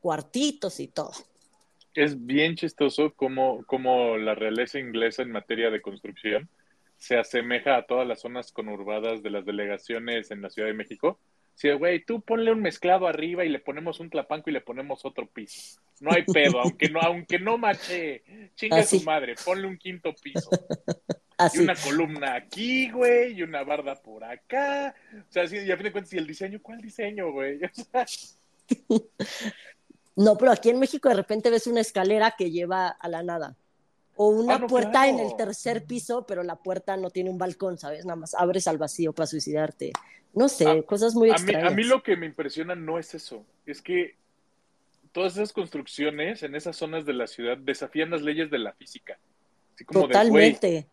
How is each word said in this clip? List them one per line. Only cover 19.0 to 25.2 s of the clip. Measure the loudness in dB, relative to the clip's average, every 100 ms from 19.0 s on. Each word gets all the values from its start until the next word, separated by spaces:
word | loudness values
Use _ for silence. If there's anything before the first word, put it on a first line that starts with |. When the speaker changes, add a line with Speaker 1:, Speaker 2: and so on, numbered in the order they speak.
Speaker 2:
su |
madre, | 2 0 -2 -6
ponle | -4 -2 -4
un | -10
quinto | -12 -8 -8
piso. | -8 -6 -6 -2
Speaker 1:
<laughs> | -2 -2 -10 -6 -8 -8 -10 _ 2
Así. | 2 4
Speaker 2:
Y |
una | 2
columna | 2 -2 0 -2 -2 -4 -6
aquí, | -8 -8 -4 -2 -2
güey, | 2 4 6 4
y | -2
una | -6 -6
barda | -4 -4 -4 -10
por | -14 -18
acá. | -16 -16 _ -2 -2 -2 -6 -10 _ -20